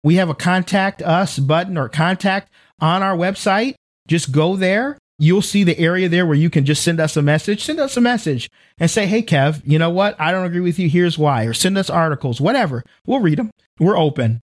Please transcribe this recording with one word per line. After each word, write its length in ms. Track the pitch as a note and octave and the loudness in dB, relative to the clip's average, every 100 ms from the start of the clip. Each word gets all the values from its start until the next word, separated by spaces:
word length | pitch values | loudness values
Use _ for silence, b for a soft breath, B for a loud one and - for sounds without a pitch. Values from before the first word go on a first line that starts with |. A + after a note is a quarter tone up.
We 140 | D3 F3 | 2 2
have 120 | F3+ | 0
a 60 | |
contact 640 | C#3+ F3+ F#3 F3 G3 F#3+ - | -2 -2 -2 0 -2 -2 -4
us 380 | E3+ E3+ F#3+ - | -2 0 0 -2
button 400 | C3+ D#3 F#3+ F3 | 0 0 -2 -6
or 100 | B2+ | -6
contact 640 | D3+ E3 F#3 G3 F#3+ - b b b | -2 -2 0 -2 -2 -6 b b b
on 240 | D#3+ F3+ | 0 0
our 140 | G3 F3+ | 0 -2
website. 580 | F3 G3 G#3 G3 C4 - _ _ - | -2 -2 0 0 -2 -6 _ _ -2
Just 260 | E3 - | -2 0
go 220 | C#3 D#3+ | 0 0
there. 440 | F#3+ F#3 G3+ C4+ D4 _ _ | 0 0 0 -2 -8 _ _
You'll 220 | D3+ F#3+ | 2 4
see 220 | - G3+ | 2 2
the 140 | F#3 E3 | 2 2
area 300 | E3 F3+ F#3 | 0 2 0
there 160 | F3 F3 | 2 2
where 100 | D3 | 2
you 140 | E3 | 2
can 160 | D#3 C3+ | 2 0
just 160 | D3+ | 0
send 180 | - E3 | 0 0
us 160 | D#3 - | 0 0
a 60 | |
message. 420 | C#3+ D3+ - G#3 | 2 0 0 -4
Send 140 | - D#4+ | -4 -4
us 160 | C4+ B3 | -2 2
a 40 | |
message 480 | A#3+ A#3+ D#3+ B2+ - b b b | 2 2 -2 -6 -8 b b b
and 120 | E3 | -2
say, 160 | - G3 | 0 0
"Hey, 160 | G#3+ | -2
Kev, 400 | A3+ - C#3+ D3+ | 0 2 2 -2
you 140 | - D#3 | 0 2
know 100 | E3 | 2
what? 320 | F3+ G3+ - | 0 -2 0
I 100 | D#3 | -2
don't 120 | F#3 | -2
agree 160 | F3+ F3 | -2 -2
with 180 | F3+ E3+ | -2 0
you. 100 | F3 | 0
Here's 260 | F3 F3 D#3 | 2 0 2
why." 280 | D3+ B2+ | 0 0
Or 100 | A2+ | -2
send 240 | A#2 F#3 G3 | -2 -2 -2
us 100 | F#3+ | -2
articles, 520 | E3+ D#3+ C#3+ C3+ A#2 | 0 -2 -2 -4 -2
whatever. 420 | D#3 C4+ F#3+ B2 - b - | 0 0 -2 -4 -10 b -4
We'll 140 | C4 | 0
read 180 | F#3 D3 | 0 0
'em. 120 | A3 _ _ _ | -4 _ _ _
We're 180 | E3 F#3+ | 0 2
open. 440 | D#3 C#3 A#2 A#2 | 0 0 -2 -2